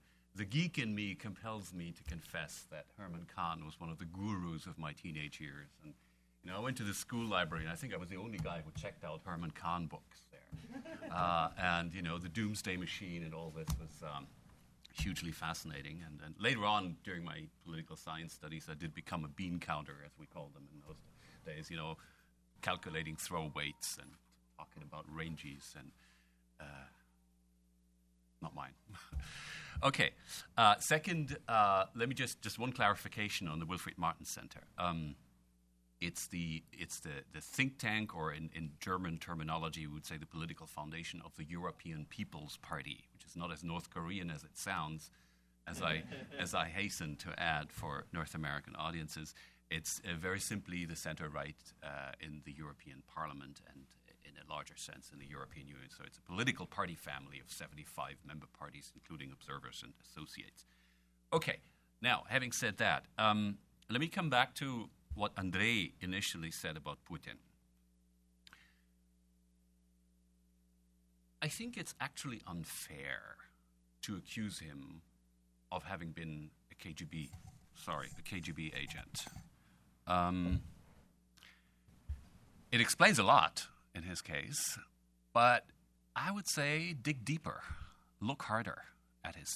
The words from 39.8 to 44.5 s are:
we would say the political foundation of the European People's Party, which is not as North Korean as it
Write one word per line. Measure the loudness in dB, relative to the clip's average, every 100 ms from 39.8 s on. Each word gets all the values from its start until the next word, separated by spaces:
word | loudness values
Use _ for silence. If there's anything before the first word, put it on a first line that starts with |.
| -6
we |
would | -8
say | -8 -8
the | -8
political | -6 -6 -6 -10
foundation | -8 -6 -6 -6 -8
of | -12 -10
the |
European | -6 -4 -4 -4 -6 -6 -6
People's | -6 -6 -6 -8 -10
Party, | -6 -4 -4 -8 -12
which | -20
is | -12 -6
not | -4
as | -4
North | -2 -4 -4
Korean | -4 -4 -2 -4
as | -6
it | -8